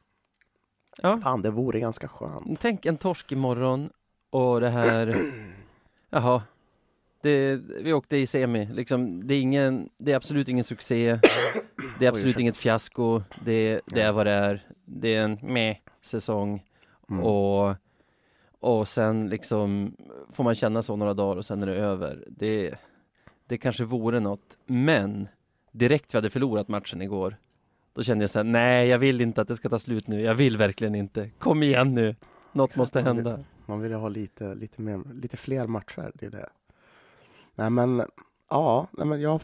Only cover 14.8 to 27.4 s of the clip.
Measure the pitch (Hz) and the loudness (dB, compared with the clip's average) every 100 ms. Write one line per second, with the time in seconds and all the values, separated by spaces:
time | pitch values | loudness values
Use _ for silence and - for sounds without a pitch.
14.8 | - - 117 110 107 107 113 123 110 107 | -16 -4 0 2 2 -2 -2 0 0 -4
15.8 | - _ - 113 - 104 101 101 - _ | -12 _ -8 -6 -2 -2 -2 -4 -10 _
16.8 | _ _ - 95 110 101 98 98 101 98 | _ _ -8 -2 2 2 4 2 2 -2
17.8 | _ _ _ _ _ _ _ - 123 110 | _ _ _ _ _ _ _ -6 0 0
18.8 | 104 120 110 110 104 110 - 107 101 101 | 0 0 0 0 -2 -6 -2 -2 0 -2
19.8 | 98 - - 60 67 - 120 110 113 110 | -4 -8 -20 -20 -14 -2 0 2 0 0
20.8 | 110 104 104 101 98 92 - 101 98 95 | -2 -2 -2 0 -2 -2 -6 -6 -4 -2
21.8 | 104 92 76 - - - 107 107 85 - | -2 -2 -6 -8 -16 -6 -2 -2 -4 -8
22.8 | - _ _ _ - _ - 120 127 117 | -20 _ _ _ -20 _ -8 -4 -4 -4
23.8 | 113 120 113 120 101 101 _ - - 123 | -4 -2 0 0 0 -4 _ -20 -2 2
24.8 | 147 135 101 101 92 _ _ _ _ 117 | 4 2 0 -4 -10 _ _ _ _ 0
25.8 | 120 147 - 113 107 127 131 107 101 104 | 2 2 2 -2 0 0 0 0 -2 -4
26.8 | - 90 98 98 95 107 | -6 -10 -6 -4 -4 -6